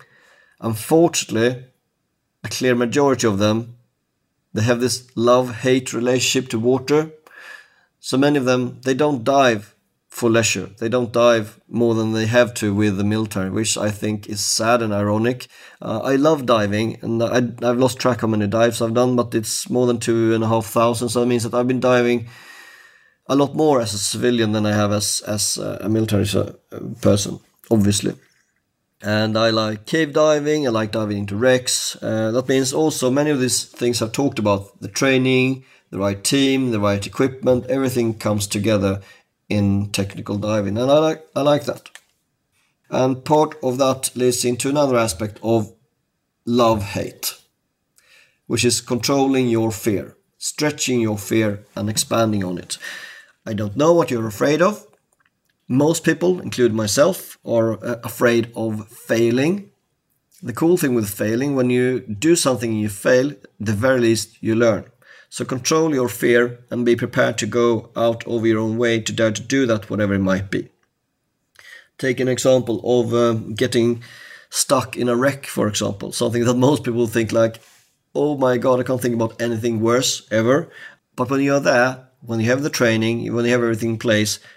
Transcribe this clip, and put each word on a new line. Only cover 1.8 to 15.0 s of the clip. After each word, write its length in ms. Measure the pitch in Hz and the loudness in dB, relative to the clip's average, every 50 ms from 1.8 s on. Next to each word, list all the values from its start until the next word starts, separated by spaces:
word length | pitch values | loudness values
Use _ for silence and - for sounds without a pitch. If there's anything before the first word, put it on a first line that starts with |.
| _ _ _ _ _ _ _ _ _ _ _ _ - | _ _ _ _ _ _ _ _ _ _ _ _ -12
a 60 | 107 | -10
clear 260 | - - 131 127 123 | -6 -2 0 0 2
majority 500 | 120 123 117 107 147 143 139 131 - 120 | 2 0 0 2 2 2 2 2 2 0
of 140 | 113 98 95 | 0 0 2
them, 380 | 107 107 107 113 117 - - _ _ _ _ _ _ _ _ _ _ _ _ _ _ _ - | 0 0 0 0 -4 -8 -16 _ _ _ _ _ _ _ _ _ _ _ _ _ _ _ -4
they 80 | 104 | -2
have 180 | 107 120 120 117 | 0 0 0 0
this 280 | 123 120 - - - _ - | 0 -2 -2 -4 -10 _ -6
love-hate 800 | 113 113 120 123 127 127 123 113 101 127 131 131 131 127 - - | 0 2 4 4 4 2 0 -6 -4 0 2 2 2 0 -4 -6
relationship 560 | 120 117 123 127 127 120 - - 131 127 127 | -4 0 0 0 0 0 0 -2 -2 -2 -2
to 100 | - 110 | -4 -2
water. 520 | 110 123 131 131 131 - 147 151 156 160 - - _ - - - - - - - - _ _ _ _ _ _ _ | 0 0 0 0 0 2 0 0 0 -2 -8 -20 _ -20 -20 -20 -20 -20 -20 -20 -20 _ _ _ _ _ _ _
So 180 | - - - 131 | -8 -2 0 2
many 200 | 139 147 147 143 | 2 4 2 2
of 80 | 123 | 2
them, 360 | 127 127 127 123 123 123 - | 0 0 0 -2 -4 -8 -6
they 120 | - 131 135 | -2 -2 0
don't 300 | 127 151 147 147 123 110 | 2 2 0 0 -2 -2
dive 500 | 143 139 139 139 123 113 101 104 - _ _ _ _ _ _ _ _ | 2 2 4 4 4 2 0 -4 -12 _ _ _ _ _ _ _ _
for 220 | - - 123 117 | -8 -2 0 2
leisure. 400 | 113 117 110 104 - 98 90 - - - | 4 4 2 2 -2 -4 -6 -10 -10 -8
They 100 | 113 113 | -6 -2
don't 220 | 113 127 123 113 | -2 -2 -2 -2
dive 480 | 120 120 120 120 120 113 104 107 - _ _ - | 0 4 4 4 4 4 0 -6 -12 _ _ -8
more 260 | 120 117 117 117 113 | -2 0 2 2 2
than 200 | 113 110 110 110 | 0 0 0 0
they 120 | 110 110 110 | -2 0 2
have 260 | 120 123 123 110 - | 4 2 2 2 0
to 180 | - 113 104 98 | -4 -2 -2 0
with 240 | 104 107 107 98 95 | 2 2 0 0 0
the 60 | 101 | 0
military, 460 | 104 107 110 110 107 - 98 95 95 | 0 0 -2 -2 -4 -4 -6 -4 -4
which 280 | 98 107 113 107 - - | -4 -4 -2 -2 -2 -2
I 120 | - 107 | -4 -4
think 400 | 104 101 - 107 110 104 104 - | -4 -4 -6 -6 -6 -6 -8 -10
is 100 | 104 101 | -8 -6
sad 420 | - - - - 110 110 120 120 | -4 -4 -2 -2 0 2 2 2
and 120 | 113 107 104 | 2 0 -2
ironic. 540 | 101 | -2